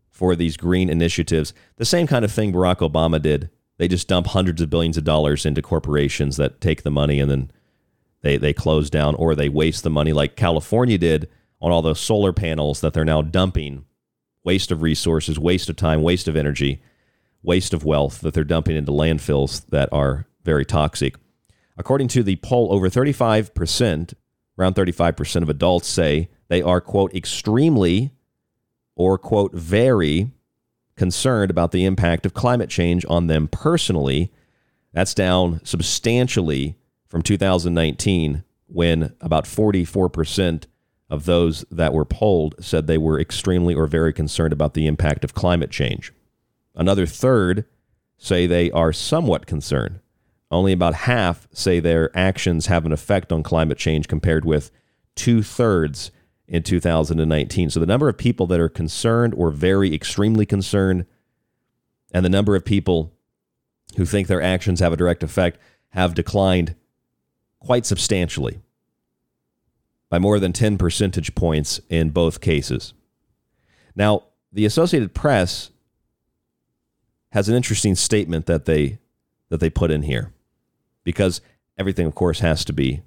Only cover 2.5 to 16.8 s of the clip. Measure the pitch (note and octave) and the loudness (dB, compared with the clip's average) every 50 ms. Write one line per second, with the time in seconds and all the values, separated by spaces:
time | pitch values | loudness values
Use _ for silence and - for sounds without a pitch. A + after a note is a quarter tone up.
2.5 | F2 F2+ F#2 F2+ F2+ - F2 D#2 D2 D#2+ E2 D#2+ D#2+ D#2 D2 D#2 D2 C#2 D2 - | 0 2 2 2 2 0 0 0 0 2 2 2 2 0 0 0 0 -2 -4 -8
3.5 | _ _ _ _ _ - E2+ F2+ F2+ F2 - - F#2+ F2+ F2 - - F#2+ F#2 F2+ | _ _ _ _ _ -4 -2 0 0 -2 0 0 0 0 0 0 0 0 0 0
4.5 | E2 D#2+ E2 D2 E2+ E2+ E2 E2 D#2 D#2+ D2+ D#2+ D#2 D#2 D2+ D2 D2 - - D#2 | 0 -2 -2 0 0 0 0 0 -2 -2 0 0 2 2 2 2 0 0 0 -2
5.5 | C#2+ D#2 - - F2+ D#2 - D2 D2 D2 C#2+ C2+ - - D2 C#2+ C2+ C#2+ C#2+ C2+ | -2 -2 -2 -2 -2 -2 -2 0 0 0 0 0 0 -2 -4 -2 0 -2 -2 -2
6.5 | - - - E2+ D#2 - - D2+ C#2+ C#2+ C#2+ D2 C#2+ C#2 C#2 C#2+ C#2 C2+ C2 - | -2 -2 -2 0 0 0 -2 -2 0 0 2 2 2 2 2 2 0 -2 -2 -6
7.5 | _ _ _ _ _ _ _ _ _ _ _ _ _ _ - D2 C#2+ C2 - D2 | _ _ _ _ _ _ _ _ _ _ _ _ _ _ -2 0 0 2 2 0
8.5 | D2 - - D#2 D#2 D#2 D#2 D2 - D2+ D2 D2 D2 - E2 E2 D#2 D2 D2 C#2+ | -2 0 0 0 2 0 0 0 0 0 0 0 0 0 0 0 0 0 0 0
9.5 | C#2+ D2+ D#2 D#2+ D#2 - - E2 D2+ D2 D2+ D#2+ D2+ D2 C#2+ D2 - - G#2 E2+ | 0 0 0 0 0 -2 -4 -2 0 0 0 2 2 0 0 -2 -2 -2 0 0
10.5 | E2 D#2 - - G#2 A#2 B2 B2 G#2+ F2 E2+ E2 D#2+ D2+ D#2 - _ _ _ _ | 0 0 -2 -2 -2 0 2 2 2 2 2 2 2 0 -2 -6 _ _ _ _
11.5 | _ - E2 E2+ F2 E2+ D#2+ D#2+ D#2 - - - A2+ G#2 G2+ F#2 F2 - - E2 | _ -6 -2 0 2 2 2 0 -2 -2 -2 -2 0 2 2 0 0 0 -2 -2
12.5 | D#2+ D#2 D2 D2 D2 - - D#2 - E2 D#2 D#2+ D#2 D#2 D2+ D#2+ E2 F#2 F#2+ F#2+ | -2 -2 -2 -2 -2 -2 -2 -2 0 0 0 0 2 0 0 0 0 0 0 0
13.5 | F2+ F2 D2 D2 C#2 C2+ C#2 _ _ _ _ _ _ _ _ _ _ _ - F2+ | 0 -4 -6 -6 -10 -12 -16 _ _ _ _ _ _ _ _ _ _ _ -2 0
14.5 | F#2 F#2+ - - F2 D#2 D#2+ E2 D#2 - - E2+ D#2+ D#2 - - D#2 D2+ D2+ F2 | 0 0 0 -2 -2 0 0 0 0 0 0 0 0 0 0 -2 -4 -2 0 0
15.5 | F#2 F2 - - D#2+ - E2 D#2 D#2 D#2 D#2 F2 F#2 F2+ - - D2+ D#2 D2 D2 | 0 0 -2 -4 -6 -2 0 0 2 2 2 2 0 0 -2 -2 -2 -2 -2 -2
16.5 | C#2+ C2+ C#2+ C#2 C2+ - | -2 -2 -2 -2 -2 -4